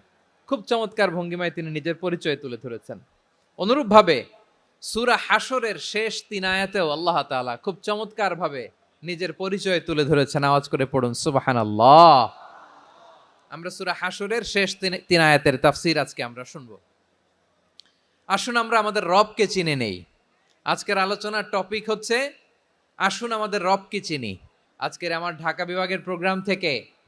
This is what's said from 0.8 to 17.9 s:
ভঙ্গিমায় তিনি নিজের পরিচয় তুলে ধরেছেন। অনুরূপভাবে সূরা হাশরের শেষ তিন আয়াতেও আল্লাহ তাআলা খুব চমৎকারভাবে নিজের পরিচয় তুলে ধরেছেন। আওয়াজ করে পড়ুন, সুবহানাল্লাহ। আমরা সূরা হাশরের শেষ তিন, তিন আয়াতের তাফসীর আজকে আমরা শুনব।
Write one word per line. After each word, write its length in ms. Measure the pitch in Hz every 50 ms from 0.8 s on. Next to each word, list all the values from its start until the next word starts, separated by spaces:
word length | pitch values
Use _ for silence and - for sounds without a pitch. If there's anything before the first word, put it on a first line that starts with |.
| 220 208 214 - 208 185
ভঙ্গিমায় 400 | 165 175 175 175 175 175 180 170
তিনি 200 | 170 175 165 160
নিজের 240 | 156 156 143 165 165
পরিচয় 420 | 160 - 180 170 170 - 165 143
তুলে 200 | 139 147 135 120
ধরেছেন। 420 | 117 - 127 117 110 _ - 120 95 - _ _ _ _ _ _ _ _ _ _ -
অনুরূপভাবে 680 | 175 202 247 294 285 202 202 214 208 175 156 123 98 - _ - _ _ _ _ _ _ _ _ -
সূরা 340 | - - 220 240 240 233
হাশরের 600 | 190 - - 196 214 - - 262 254 226 226 196 156
শেষ 460 | - - - 208 220 220 214 - - -
তিন 160 | 220 196 185
আয়াতেও 460 | 190 190 190 196 190 196 202 175 156
আল্লাহ 320 | 147 151 170 175 170 156 139
তাআলা 340 | - 139 131 123 123 120
খুব 200 | 120 - 208 180 151 -
চমৎকারভাবে 840 | - 208 208 220 208 214 - 208 190 175 165 180 156 143 131 117 101 _ _ _ _ _ _ -
নিজের 300 | 165 180 160 185 170 156
পরিচয় 480 | - 190 190 190 202 175 190 185 165
তুলে 240 | - - 165 147 147
ধরেছেন। 400 | 135 156 143 139 127 - 151 139
আওয়াজ 240 | 139 143 143 139 -
করে 180 | - 139 135
পড়ুন, 280 | 127 - 135 123 120 120
সুবহানাল্লাহ। 1160 | - - 165 139 135 - - 127 120 113 107 104 104 113 127 143 160 170 170 151 131 117 104 - - - - - - - - - - - _ _ - - - - - _ _ _ _ _ -
আমরা 200 | 143 151 170 180
সূরা 220 | 180 - 190 185 170
হাশরের 500 | - 175 180 185 - 202 202 220 240 208
শেষ 340 | - - 202 196 190 -
তিন, 180 | - - 190 175 - - -
তিন 120 | 180 170
আয়াতের 360 | 160 156 151 143 143 151 131
তাফসীর 420 | 131 - 151 143 - - 170 160 151
আজকে 240 | 139 - - - 135
আমরা 220 | 120 120 123 127
শুনব। 340 | - - 165 131 117 107 90 _ _ _ _ _ _ _ _ _ _ _ _ _ _ _ _ _ _ _ _ - _